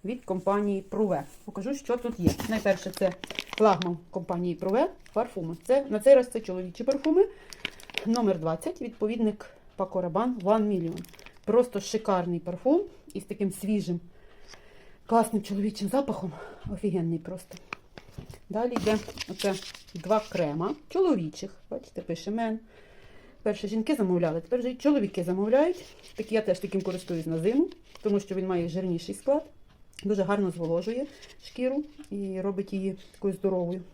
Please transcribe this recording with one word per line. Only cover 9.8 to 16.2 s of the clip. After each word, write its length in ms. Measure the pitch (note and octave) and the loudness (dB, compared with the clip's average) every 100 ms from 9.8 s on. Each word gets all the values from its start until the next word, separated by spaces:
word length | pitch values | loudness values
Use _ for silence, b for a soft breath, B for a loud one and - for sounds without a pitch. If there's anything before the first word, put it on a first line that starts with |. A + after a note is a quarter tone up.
| F#3 F#3+ F3 | -4 -2 -2
Rabanne 280 | E3+ B3 A#3+ | 0 0 0
One 280 | F#3 A3 G#3 | 2 2 2
Million. 360 | F#3+ E3 E3 - B B B - | 0 -2 -6 -12 B B B 2
Просто 340 | A3+ B3 G3+ | 4 4 -2
шикарний 600 | - A3 A3 F#3 F3 F3 | -4 -4 0 0 0 -4
парфум 420 | E3+ F3 B3+ E4 G4+ B B | -4 -2 4 4 2 B B
із 100 | G3 | -12
таким 280 | - G3+ G3 | -10 -2 -2
свіжим, 480 | F#3 G3 G#3 F3 F3 - B B B B B B B B B - | -2 -2 0 0 -4 -6 B B B B B B B B B 0
класним 380 | A3+ A3+ G#3+ | 2 4 -2
чоловічим 460 | - G3+ G#3 G3+ G3+ | -2 -2 -2 -2 0
запахом. 420 | C4+ C4+ G3 | 0 0 -4